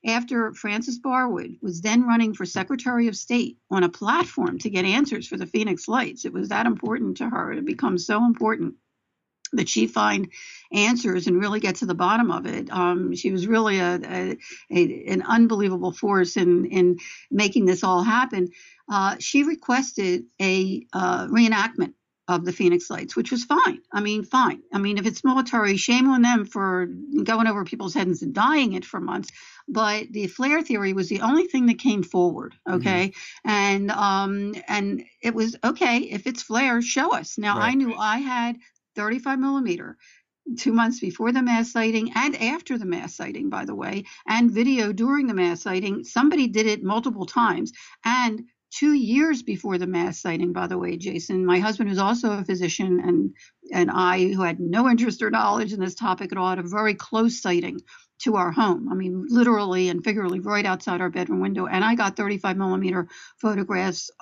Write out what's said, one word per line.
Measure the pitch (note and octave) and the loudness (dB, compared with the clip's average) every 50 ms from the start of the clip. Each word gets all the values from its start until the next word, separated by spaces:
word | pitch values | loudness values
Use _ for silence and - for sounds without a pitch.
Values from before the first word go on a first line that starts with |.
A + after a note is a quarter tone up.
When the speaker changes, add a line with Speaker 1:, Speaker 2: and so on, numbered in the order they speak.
| - | 0
Speaker 1:
after | A3+ A3+ A#3+ A#3+ A#3+ C4+ A#3 A3+ A3 - | 0 -2 -2 -2 -2 -2 -2 -2 -2 -6
Frances | - - G#3 G#3 A3 A#3+ C4+ A#3+ A#3+ | -6 -6 -4 -4 -4 -4 -6 -8 -6
Barwood | - C4 B3+ B3+ B3+ B3 G3 F3 - - - - | -4 -2 0 0 0 0 -2 -4 -6 -10 -12 -10
was | - G3 E3+ E3+ | -8 -8 -8 -4
then | F3 A3 A3 A#3+ B3+ | -2 2 4 4 4
running | A#3+ A#3 A#3 A3+ A3 G#3 | 4 4 4 2 2 0
for | - F#3 | -4 -8
Secretary | F3 - F#3+ F#3+ - C#4 A#3+ - B3+ B3 A#3 A#3 A#3 | -6 -4 -6 -4 -4 -4 -4 -2 -2 0 2 2 0
of | G3 | 0
State | - - - A#3+ A#3+ - - - _ _ _ | -4 -6 -2 0 0 0 -2 -6 _ _ _
on | F#3+ F#3+ F3+ | 2 2 2
a | F3 | 2
platform | F3 - G#3+ G#3 C4 E4+ F4+ - - - F3 F3 - - | 0 -2 0 0 2 2 0 -2 -2 -2 -2 -2 -2 -4
to | - A3 | -6 -2
get | G3 F#3 F#3+ | -2 0 2
answers | F#3+ G3 B3 D4 C#4 A3+ - - - | 2 4 2 2 2 -2 -6 -6 -8
for | G#3+ | -8
the | F#3+ F#3 | -8 -8
Phoenix | - - A3 G#3+ G#3+ F3+ E3 - - | -2 -2 -2 0 0 -2 -4 -2 -2
Lights, | A3 C4 A#3+ - - - - | 0 0 0 -2 -8 -10 -10
it | - | -8
was | F3+ F#3 - G3+ | -6 -6 -6 -4
that | G3+ G#3 A#3 | -2 0 0
important | A#3+ - - - A3 A3 B3+ A#3 F#3+ F3+ - | 0 0 -2 -2 -4 -4 -2 -2 -4 -4 -4
to | - - | -6 -6
her. | - - F3 - | -4 -4 -6 -6
It | - D#4 C#4+ | -6 -6 -4
becomes | D4+ - - C#4 G3+ F#3+ F3 - | -6 -4 -2 0 0 0 -2 0
so | - G#3 G#3+ A#3+ | 0 2 4 4
important | A#3+ A3+ - A3 G#3+ A3 - E3+ - - _ _ _ _ _ _ _ _ _ _ _ _ _ _ - - | 4 2 2 0 -2 0 -2 -4 -8 -8 _ _ _ _ _ _ _ _ _ _ _ _ _ _ -4 -2
that | A3+ F3 - | -2 -2 0
she | - A3 A3+ | 0 0 0
find | A3+ - A3+ G#3 G#3+ G#3 G3 F#3+ E3+ - - - - - - - _ | 0 0 0 0 2 0 -2 -4 -6 -10 -20 -20 -20 -20 -20 -16 _
answers | - G#3 G#3 A3 B3 A#3+ - G#3+ F3+ F3+ E3 | 0 2 2 2 2 2 0 0 -2 0 0
and | F3 F3 F3+ | 2 2 2
really | G#3 G3+ G#3 G#3+ | 2 0 -2 -2
get | G#3+ G3 F#3 | -2 -2 -2
to | - A#3+ | -2 -4
the | F#3 F3 | -4 -2
bottom | E3+ F3+ F#3 G#3+ A3+ A#3+ G3 | 0 2 2 4 4 2 2
of | - - - | 0 -4 -4
it. | - - - - - | -6 -6 -8 -8 -6
Um, | - F#3 F3+ F3+ F3+ F3+ F#3 F#3 F3 | -4 -2 0 0 0 0 -2 -2 -4
she | F3+ - G3 | -2 -2 -2
was | F#3+ F#3 F3 | -2 0 0
really | G#3 A3+ A3+ A3 G#3+ G3 F#3+ | 2 2 2 2 2 2 2
a, | F3+ F3 F3 F3 | 0 0 0 -2
a, | - - F#3 F3+ F#3 F#3+ A3 - - - - - - _ | -6 -6 -6 -6 -4 -4 -6 -8 -12 -20 -20 -20 -12 _
a, | - F3+ F3 C#3+ - - - - | 2 4 4 4 2 -6 -6 -2
an | F#3+ F#3 | -2 -2
unbelievable | - - A#3 A#3 A#3 A3 A3+ G3 G3+ G3 F#3 F3 F3+ F#3 | 0 4 6 6 6 6 6 2 2 0 0 0 -2 -4
force | E3 - - G3+ G3+ F#3+ F3+ F3 - G#3+ | -4 -2 0 2 4 4 4 2 2 2
in, | F3+ F3+ F3 F3+ F#3+ | 4 6 6 4 2
in | - G3 F#3 F3+ F3+ F3 F3 - - - - - _ | 2 4 4 6 6 4 2 -4 -16 -18 -20 -8 _
making | - G3+ G#3 G3 G3 B3 G3+ | 0 2 2 2 2 4 4
this | F3+ F3+ E3+ - | 4 2 2 2
all | F#3+ F#3 F3 | 2 2 2
happen. | F#3+ A3+ G#3+ A#3+ C4 B3+ A3 F#3+ F3+ F3 - - - - - _ _ - | 2 4 4 2 2 0 0 -2 -2 -2 -4 -16 -20 -20 -20 _ _ -4
Uh, | G#3 G3 F#3+ G3 G3+ - | -2 0 0 0 -2 -2
she | - - - C#4+ | -8 0 2 2
requested | C#4+ D#4 D#4+ D#4 - - B3 B3 C4+ - - - G3 F3+ F3+ F#3 - - _ - | 2 2 -2 -4 -2 0 0 0 0 -2 -4 -2 0 0 0 -2 -4 -10 _ -2
a, | G3 F#3+ F#3 F#3+ F#3 F#3+ F#3+ - - _ - | 0 2 2 2 2 0 -2 -6 -8 _ -6
uh, | - F#3 F3+ F3+ F3+ F#3 | -2 -2 0 -2 -2 -2
reenactment | - - A3+ A#3 A3 A3 G3+ G3+ A3+ - - - - - _ _ _ _ _ _ - | 0 4 4 6 6 4 2 0 -2 -2 -4 -4 -4 -4 _ _ _ _ _ _ -2
of | F3+ F3 F3 | -2 -2 -2
the | F3 | -4
Phoenix | F3+ - G3 F3 F3 F3 - - | -4 2 4 4 4 4 0 -4
Lights, | G#3 - - - - | -10 -12 -10 -6 -4
which | - A#3 - | -4 -2 -2
was | C4 A#3+ - | -4 -4 -2
fine. | - D4 D#4+ C5 F#4+ E4+ - _ _ | 0 2 4 4 2 2 -4 _ _
I | - G3+ | -6 -4
mean, | G#3 G#3 G#3+ G#3+ G3 | -2 -2 -2 -4 -4
fine. | - - C4 B3 F#3+ - - - _ | 0 2 2 2 2 0 -4 -12 _
I | - G3 | -4 -2
mean, | G3 G3+ G3+ | 0 0 -2
if | G3 F#3 | 0 -2
it's | A3 G#3 - - | -2 -4 0 0
military, | C4 B3+ C4+ B3+ B3 - A#3 G#3 G3+ G3 | 2 2 2 0 0 0 2 2 2 2
shame | F#3+ - - A#3+ B3+ B3+ C4+ | 0 2 2 4 4 6 4
on | C4 B3 | 6 6
them | A#3 A#3+ B3 A3+ G3+ | 6 6 4 2 0
for | G3 - G#3 G3 F#3+ F#3 F3+ F3+ F3 F3 F3 D4 C#4+ - - | -2 -4 -4 -2 0 0 -2 -2 -4 -8 -12 -10 -4 -2 -2
going | G3+ G3+ A3+ A3 A3+ | 0 0 2 2 2
over | A3+ G#3 G3+ F#3 | 2 0 -2 -4
people's | - - - G3 F#3 | -6 -8 -8 -8 -4
heads | E3 C4+ F#3+ F#3 F3 - | -2 -2 0 0 -2 -2
and | - - | -4 -4
denying | - G3+ G#3+ C4+ D#4 D4+ C4+ G#3+ | 0 2 2 4 4 4 2 0
it | F#3+ F#3 F#3 | -2 -4 -8
for | - - F#3+ | -8 -10 -8
months. | - - - G3 - - - - - - - - _ - | -6 -6 -6 -6 -8 -10 -14 -20 -20 -20 -20 -20 _ -6
But | C4+ G#3+ A3 G#3 G#3 G#3+ G#3+ - | -2 0 0 0 0 -4 -6 -8
the | - G#3 G3+ F3+ | -6 -6 -6 -6
flare | - - B3 C#4 D4+ E4 | -4 -4 0 0 0 0
theory | D#4+ - A#3 G#3 G3+ F#3+ F#3+ | 0 -2 -2 0 0 0 0
was | F#3+ F#3 D#3+ | -2 -2 -2
the | - - | -2 -2
only | - A3+ C#4 D#4+ F4+ | 0 2 4 2 2
thing | F4+ - C4 B3 | 2 2 4 4
that | A#3+ A#3 - | 4 4 4
came | - B3+ G#3 G3+ F3 | 2 0 2 2 -2
forward, | - - F3+ F3+ F3 D#3+ - - - - _ _ | 0 2 2 2 2 2 -2 -10 -12 -16 _ _
Speaker 2:
Mm-hmm. | - F#3+ F3 | -4 -2 0
Speaker 1:
okay? | - G3 F#3+ F3+ F#3+ F#3+ - - - - - - _ | 0 2 2 2 0 -2 -4 -12 -18 -18 -20 -8 _
And, | G#3+ G#3 G3+ G3 G3+ G3 G3 G3+ G3+ | 0 0 2 2 2 2 0 0 -2
um, | G#3 - G#3 G3+ F#3+ F#3+ G3 G3 G3 G3+ G3+ G3+ G#3+ - - | 0 0 2 2 2 2 2 0 -2 -4 -4 -6 -8 -10 -6
and | - G#3 G#3 G3 G3+ G3+ - - - _ _ | -4 -2 -2 0 -2 -4 -4 -8 -14 _ _
it | - A#3 A3+ | -4 -4 0
was, | A3+ A3 A3+ A#3 - | 0 -2 -2 -2 -2
"Okay, | - A#3 A#3+ - F4+ B3 A#3 A#3+ | -2 -2 0 2 2 2 2 2
if | D#4+ - - G#3 - | 0 -2 -8 -6 -6
it's | C4 A#3+ A#3+ | -6 -8 -8
flare, | - - G#3+ A#3 C4+ C4 A#3+ A#3+ | -8 -2 0 0 2 2 2 0
show | A#3+ A#3+ - C4+ C#4+ F4+ - | 0 0 0 0 0 0 0
us." | - - - - | -2 -4 -8 -8
Now, | - G#3 G#3 G#3 G3+ | -4 -2 -2 0 2
I | G#3 A#3 | 0 2
Speaker 2:
Right. | C4 | 2
Speaker 1:
knew | C4+ C4+ A#3 A3+ | 2 0 0 -2
I | - G#3+ G#3+ G#3+ B3 | -2 -2 0 0 -2
had | C#4+ C4+ B3 A#3+ A#3 A#3+ A#3+ A#3+ _ _ _ _ _ _ _ | -2 -4 -2 -2 -2 -4 -4 -8 _ _ _ _ _ _ _
thirty-five | G#3 G#3 G#3+ A#3 B3+ A#3 C4+ C4+ C4 | -4 -2 -2 -2 -2 -2 -2 -2 0
millimeter | C4 C4+ C#4 C#4 B3+ G#3 E3+ - - - - _ _ - _ _ _ _ _ _ _ D4+ A#3 - | 0 0 0 0 0 -2 -2 -4 -6 -14 -16 _ _ -20 _ _ _ _ _ _ _ -10 -10 -2
two | - - | 0 2
months | A3 A3+ A#3 A3+ B3+ - | 4 4 2 2 0 -2
before | - F#3 E3+ - A3 A#3 | -6 -8 -6 -2 -2 0
the | B3 C4 | 0 2
mass | B3+ A#3+ A#3 A3+ A#3 A#3 | 2 2 2 2 0 0
sighting | - A3+ A3 A3+ A3+ A3 A3 A#3 - | -2 0 0 2 0 0 -2 -2 -2
and | A3+ C4 D4 C#4 - | -2 -2 -2 -2 -2
after | A3+ A#3 D4 E4+ - - C4 A#3 | -2 -2 -4 -4 -6 -6 -6 -4
the | G#3 | -2
mass | F#3 E3+ - - F3 - | -4 -6 -6 -6 -12 -12
sighting, | - E3+ - - - C#4+ D4 | -10 -10 -10 -8 -6 -6 -6
by | - F#3+ F#3+ | -4 -6 -6
the | G3 G#3 | -8 -8
way, | G3+ G#3 - G3 G3+ G3 - - - _ - | -8 -6 -6 -6 -8 -10 -10 -20 -16 _ -2
and | G#3+ A#3 A#3+ A#3 | 2 4 4 4
video | G3 A3 A#3+ C4 C4+ B3 G#3+ G#3 | 4 4 2 2 2 2 0 0
during | G#3 F#3 A3+ C4 C#4 D4 C#4 | 0 0 0 2 2 2 0
the | B3 G#3 | 0 0
mass | F#3 F3+ F3 E3+ E3 | 2 0 0 0 -2
sighting. | - G3+ F#3 F#3 G3 G3+ G3 A#3 A#2+ | -6 -4 -4 -2 -2 -2 -4 -6 -8
Somebody | - - A#3 C4 D4+ F4 D#4+ C4 | -4 0 4 4 4 4 4 2
did | A3+ G3 A3 A3 | 2 2 2 2
it | A3 G#3 - F#3+ | 2 0 0 -2
multiple | F#3+ G#3 A3+ A#3+ C#4 G#3+ G3+ F3+ | -2 -2 0 -2 -2 -4 -4 -8
times. | E3 - A#3+ A#3 - F3+ - G#3+ A#3 - - - - - _ - | -2 0 2 2 2 2 -2 -4 -8 -10 -16 -20 -20 -20 _ -2
And | A3+ A#3+ B3+ B3 A#3 G#3+ A3+ A#3 _ _ _ _ _ | 0 0 2 0 0 -2 -4 -10 _ _ _ _ _
two | - - C#4+ D4+ D4 | -4 0 2 4 4
years | C#4+ A#3 G3+ A#3 C#4 D#4 D#4+ D4+ A#3 | 4 2 2 4 4 4 4 2 -2
before | A#3+ - G3+ F3 - G#3 F#3 | -2 -6 -8 -6 -4 -4 -2
the | F3 F3+ | -2 -2
mass | F3+ F#3 E3+ E3+ F#3 E3 - | -2 -2 -2 -2 -2 -4 -6
sighting, | - F#3 E3 D#3+ F3+ F3 F3 | -6 -4 -2 0 -2 -2 -2
by | F3+ F3+ | -4 -4
the | E3+ F3+ F#3 | -4 -4 -4
way, | F3+ F3 F3 | -4 -4 -6
Jason, | E3+ F3+ G3+ - E3+ E3 - F#3 F#3 F#3 | -6 -6 -6 -6 -6 -4 -2 -2 0 2
my | F3+ F3+ F3+ | 2 2 2
husband, | G3 A3 G#3+ - A#3 G3+ | 2 0 0 0 -2 0
who's | F#3+ F#3 | 0 0
also | G3 G3+ A#3+ A#3+ A#3+ A3 | 2 0 0 0 0 -2
a | G#3 G3+ F#3+ | -2 -2 -4
physician, | E3 F#3+ F3+ F3+ E3+ - - G3+ F#3 F3+ F3 | -4 -4 -2 -2 -4 -2 -2 0 0 0 2
and, | - F3+ F3 - - G3 - _ - _ _ _ - - | 2 2 2 2 2 0 -6 _ -20 _ _ _ -18 -6
and | - F3+ F3 - | 0 0 2 2
I, | - - F#3 F3+ F#3 F#3 F#3 F#3+ | 2 0 2 2 2 2 2 2
who | G3+ F#3+ | 2 0
had | F#3 E3+ E3 F3+ | 0 0 -2 -2
no | F3+ E3 F3 A3 B3 B3+ | -4 0 2 4 4 4
interest | A#3+ A#3 A#3+ A#3 E3+ - | 4 4 4 0 0 -2
or | A3+ G#3+ | -2 0
knowledge | G#3+ A3 G#3+ G#3 G#3 A3+ A3 G3+ G#3+ | 0 2 2 2 2 0 -2 -4 -4
in | G3 | -4
this | F#3 F#3 F3+ | -4 -4 -4
topic | - A3+ G3+ F#3 - G3+ F#3 | -4 -2 -2 -2 -2 -4 -8
at | - F#3+ | -4 -2
all, | F#3 F#3 | -2 -2
had | F#3 F#3 | -2 -4
a | |
very | F3 F3 G3 G#3 G#3+ G#3+ G3+ | -6 -4 -4 0 0 0 -2
close | G3+ - - - A3 A3+ A#3 A#3 - | -2 -8 -4 0 2 2 2 2 0
sighting | - G3 F3 F3 F3+ F3+ - - - _ - - _ _ _ _ | -2 0 0 0 0 -2 -8 -10 -14 _ -20 -20 _ _ _ _
to | - C#4 G#3+ | -2 0 2
our | G3 F3+ F3 | 2 0 0
home. | D#3+ - A3+ G3+ F3 D#3+ - C#3 | 2 2 4 4 2 0 -2 -4
I | F3 | -4
mean, | F#3+ F#3+ F#3 F3+ F#3 - - | -4 -4 -4 -4 -6 -2 2
literally | A#3 A#3+ A#3+ A#3+ A3+ G#3 G#3 F#3+ F3+ F#3 F#3 F3+ | 4 4 6 6 4 2 2 0 0 0 0 0
and | F3 F3 | 0 -2
figuratively | - A3+ G#3 G#3+ G3 F3+ F3+ F#3 | -2 -2 -2 0 -2 -2 -4 -4
right | F3+ G3+ G#3 G#3 G#3 | -4 -2 -2 0 0
outside | G3 F#3 F#3 - G#3+ F3+ F3 | 0 -2 -2 -2 -4 -4 -2
our | F#3 F3+ | -2 -4
bedroom | E3+ F3+ F3 - F3+ F#3 | -2 -4 -4 -2 -2 -2
window. | F#3 G3 G3 G3 F#3 | 0 -2 -2 -2 -4
And | - F#3 F#3 G3+ | -2 0 0 2
I | A3+ A#3 | 2 2
got | A#3+ G#3+ G3 G3 | 2 0 -2 -2
thirty-five | - G#3 G3+ G#3 F#3+ - G3 F#3 G3 | -4 -4 -4 -4 -2 -2 -4 -2 -2
millimeter | G3 F#3 F#3 F#3+ F#3+ F#3+ F#3 F#3 E3+ F3 - - - - _ _ | -2 0 0 0 0 0 -2 -2 -4 -6 -12 -20 -20 -20 _ _
photographs | - A3 G#3 G3+ G3 F#3+ G3+ F#3 F#3 F#3+ F3 - - - _ _ | -2 -2 0 0 -2 -2 -2 -2 -2 -2 -4 -6 -10 -14 _ _